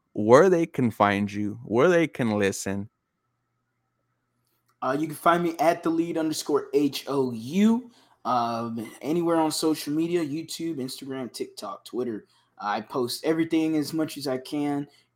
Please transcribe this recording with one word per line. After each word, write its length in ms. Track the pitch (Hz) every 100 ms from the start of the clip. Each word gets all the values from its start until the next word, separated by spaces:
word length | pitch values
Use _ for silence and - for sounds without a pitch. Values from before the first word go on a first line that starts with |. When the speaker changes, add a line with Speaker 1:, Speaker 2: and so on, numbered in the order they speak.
| _ -
Speaker 1:
where 320 | 107 131 190
they 160 | 170
can 280 | 165 - 123
find 400 | - 101 101 101
you, 260 | 101 104 110
where 240 | 123 110 165
they 180 | 170 151
can 320 | - 117 104
listen. 500 | 98 101 98 98 101 _ _ _ _ _ _ _ _ _ _ _ _ _ _ _ _ _ _ -
Speaker 2:
Uh, 160 | - 143
you 120 | 156
can 80 | 147
find 260 | 175 175
me 140 | 170 160
at 240 | 156 170
the 80 | 170
lead 260 | 165 170 165
underscore 520 | 160 151 - 143 -
H 320 | 139 143 143 -
O 240 | 139 127
U. 580 | 113 120 180 214 233 240 _ _ _
Um, 640 | 113 123 117 117 117 113 113 -
anywhere 340 | 135 175 170 165
on 140 | 156
social 420 | 151 160 151 143
media, 320 | 151 165 175
YouTube, 520 | 151 151 160 - 165 147
Instagram, 560 | 131 - 135 131 120
TikTok, 520 | - 127 - 101 98
Twitter. 420 | - 113 120 104 - _ _ -
I 220 | 101 107
post 440 | 107 139 120 -
everything 520 | 151 160 160 160 160 156
as 160 | 139
much 240 | 160 156 -
as 120 | 139
I 100 | 127
can. 480 | 131 147 147 143 143 _ _